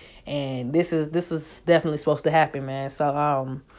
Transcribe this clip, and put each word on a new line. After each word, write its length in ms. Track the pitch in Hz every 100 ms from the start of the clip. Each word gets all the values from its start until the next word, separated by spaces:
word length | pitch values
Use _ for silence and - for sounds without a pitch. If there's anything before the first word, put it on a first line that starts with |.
| - - -
and 480 | 143 139 131 123
this 180 | 156 165
is, 180 | 165 151
this 200 | 156 -
is 300 | 160 147 -
definitely 360 | - 165 160 151
supposed 280 | 156 147 160
to 60 |
happen, 340 | 156 156 147 135
man. 240 | 135 135
So, 180 | - 147
um, 560 | 143 147 139 131 135 -